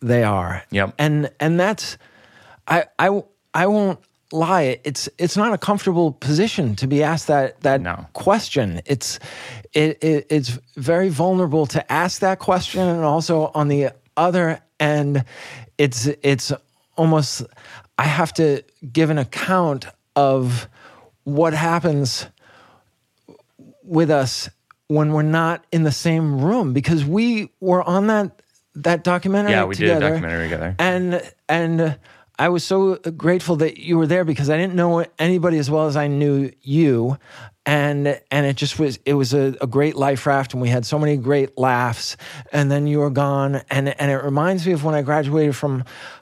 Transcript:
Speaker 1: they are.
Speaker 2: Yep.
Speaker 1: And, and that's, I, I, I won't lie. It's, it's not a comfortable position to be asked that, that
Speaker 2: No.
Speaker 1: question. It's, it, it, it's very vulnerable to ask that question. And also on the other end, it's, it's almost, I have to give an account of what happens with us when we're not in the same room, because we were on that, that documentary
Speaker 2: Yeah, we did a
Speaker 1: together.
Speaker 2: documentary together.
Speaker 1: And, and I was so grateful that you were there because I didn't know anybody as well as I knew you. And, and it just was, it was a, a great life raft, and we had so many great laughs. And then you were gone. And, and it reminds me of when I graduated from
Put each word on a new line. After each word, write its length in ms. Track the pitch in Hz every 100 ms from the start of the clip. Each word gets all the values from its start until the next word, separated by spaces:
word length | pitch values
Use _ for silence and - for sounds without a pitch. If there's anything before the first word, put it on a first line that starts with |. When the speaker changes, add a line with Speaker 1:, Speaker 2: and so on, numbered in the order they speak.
Speaker 1:
they 220 | 120 120
are. 400 | 107 98 87 90 -
Speaker 2:
Yep. 220 | 101 98 -
Speaker 1:
And, 320 | 151 151 143 -
and 180 | 156 170
that's, 380 | 190 214 - - _ _ _ - - - -
I, 180 | 170 156 -
I, 240 | 180 202 - _ _
I 140 | 151 190
won't 320 | 208 196 170 _ _ -
lie. 480 | 156 165 185 135 123 147
It's, 240 | 135 - -
it's 180 | 175 196
not 160 | 226
a 40 | 202
comfortable 560 | - 202 196 170 165
position 600 | - 131 147 220 - 131 101
to 100 | 131
be 160 | 143
asked 240 | 151 160 -
that, 320 | 147 131 -
that 200 | 143 135
Speaker 2:
No. 240 | 87 85 -
Speaker 1:
question. 680 | - - 214 - 143 104 85 -
It's, 340 | 139 - - - - - 120 -
it, 280 | 151 156 147
it, 260 | 160 147 -
it's 280 | 156 123 120 - -
very 320 | 131 170 190
vulnerable 560 | 143 175 185 175 156 143
to 240 | 165 -
ask 300 | 147 180 -
that 180 | 190 190
question. 420 | - 180 - 185 180
And 160 | 170
also 480 | 156 156 160 160 151
on 140 | 151 147
the 220 | 143 135 - _ -
other 460 | 175 185 165 160 _ -
end, 460 | 151 151 143 139 123 - - 131 117 -
it's, 300 | 143 123 131 143
it's 300 | 139 135 - 143 _ _ _ -
almost, 480 | 165 156 135 - 123 - - - - -
I 60 |
have 300 | 147 147 165 -
to 280 | 156 135 - _ 135
give 180 | 120 160
an 80 | 156
account 720 | 131 - - 185 170 135 - - _ -
of 540 | 139 135 123 120 - _ - - _ _ -
what 280 | 143 160
happens 760 | 151 165 170 175 143 131 - - _ _ - - _ _ _ _ _ _ - _ _ - _
with 260 | 202 160 160
us 400 | 147 127 - - - _ _ -
when 240 | 151 151
we're 80 | 151
not 420 | 151 160 165 170 -
in 120 | 165
the 80 | 156
same 480 | 131 170 160 156 139
room, 320 | 151 240 156
because 300 | 131 123 165
we 460 | 143 196 233 220 - -
were 220 | 185 180
on 240 | 175 185 208
that, 340 | 214 196 - _ _ _ 147
that 280 | 170 170
documentary 480 | 180 180 190 196 208
Speaker 2:
Yeah, 120 | 208 104
we 100 | 190
did 140 | 107
a 40 | 165
Speaker 1:
together. 140 | 151 160
Speaker 2:
documentary 300 | 165 85 82
together. 300 | 82 85 92
Speaker 1:
And, 440 | 180 180 180 175 - _ -
and 480 | 165 165 165 160 139 - - _ -
I 120 | 156
was 140 | 175
so 320 | - 190 190 185
grateful 600 | 165 160 156 180 170 165
that 200 | 160 -
you 200 | 160 165
were 80 | 156
there 180 | 180 165
because 240 | 139 143
I 80 | 156
didn't 180 | 190 175
know 300 | 175 170 170 -
anybody 400 | 165 185 175 160
as 140 | 139
well 160 | 156 156
as 80 | 143
I 120 | 147
knew 440 | 143 147 139 135 -
you. 560 | 135 147 156 120 120 139 - - - _ -
And, 560 | 147 143 143 143 139 -
and 160 | 143 143
it 120 | 131
just 200 | 143 -
was, 220 | 151 117 -
it 100 | 143
was 180 | 123
a, 220 | 143 135 131
a 60 | 131
great 300 | 131 147 139
life 320 | 139 135 147
raft, 260 | 139 131
and 80 | 127
we 80 | 123
had 160 | 123 117
so 140 | 151
many 180 | 151 147
great 400 | 123 143 135 -
laughs. 580 | 127 123 123 117 - - - 147 120
And 180 | 147 143
then 140 | 143 147
you 140 | 147
were 100 | 143
gone. 540 | 131 143 139 139 139 -
And, 280 | 135 139 135
and 120 | 143
it 60 | 135
reminds 440 | 143 139 170 190 170
me 60 |
of 100 | 165
when 100 | 156
I 80 | 151
graduated 540 | 135 151 139 156 147 131
from 280 | 147 131 127 - - -